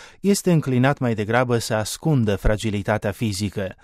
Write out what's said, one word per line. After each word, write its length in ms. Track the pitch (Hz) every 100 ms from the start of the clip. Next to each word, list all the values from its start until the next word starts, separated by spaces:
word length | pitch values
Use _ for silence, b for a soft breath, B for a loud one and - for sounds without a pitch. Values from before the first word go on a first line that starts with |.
| B B
"este 320 | 190 202 185
înclinat 480 | 165 135 127 135 143
mai 140 | 123
degrabă 440 | 107 104 120 127 117
să 160 | -
ascundă 600 | 110 104 - 160 143 107 98
fragilitatea 760 | - 107 113 101 98 107 107
fizică, 640 | 95 113 98 104 - 92 -